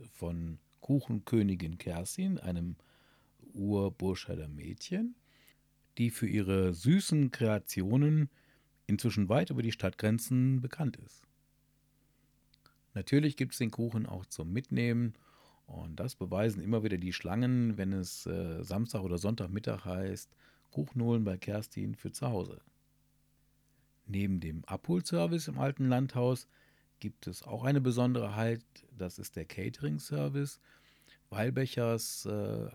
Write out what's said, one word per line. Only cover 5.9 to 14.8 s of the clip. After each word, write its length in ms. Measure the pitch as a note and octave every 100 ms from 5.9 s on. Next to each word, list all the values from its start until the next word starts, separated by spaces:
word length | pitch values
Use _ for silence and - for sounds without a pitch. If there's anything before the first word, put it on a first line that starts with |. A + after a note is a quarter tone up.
| -
die 120 | A#2
für 180 | - A2
ihre 460 | G#2+ F#2+ F#2+ F#2
süßen 580 | F2 A#2 F#3 - D#3 C3+
Kreationen 1000 | - A2+ G#2 - - F#2 B2+ D3 D#3 C#3+ - _ _ _ _ -
inzwischen 420 | G#2 A#2+ G2+ F#2
weit 220 | B2 F3+
über 100 | C3
die 100 | A2+
Stadtgrenzen 880 | - F#2+ - G#2+ A2+ - B2+ B2+ C3
bekannt 380 | B2+ - C#3+ -
ist. 260 | F#2 - _ _ _ _ _ _ _ _ _ _ _ _ _ _ _ _ _
Natürlich 440 | G2+ F#2 C#3 D3+ -
gibt's 220 | C3 -
den 120 | A2+
Kuchen 340 | - A#2 A2 A2
auch 200 | F#2+ F#2+
zum 260 | - D#2+
Mitnehmen 640 | G#2 - B2+